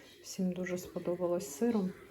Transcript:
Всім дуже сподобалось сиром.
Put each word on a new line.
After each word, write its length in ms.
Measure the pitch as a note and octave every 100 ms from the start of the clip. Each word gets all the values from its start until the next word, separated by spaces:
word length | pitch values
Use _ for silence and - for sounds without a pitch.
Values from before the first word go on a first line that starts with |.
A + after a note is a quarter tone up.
| - -
Всім 280 | - - F#3
дуже 260 | F3 F3+ F3+
сподобалось 800 | - F3+ F3 F3 F3+ F3 F3+ -
сиром. 340 | A#3+ A3 F#3 - -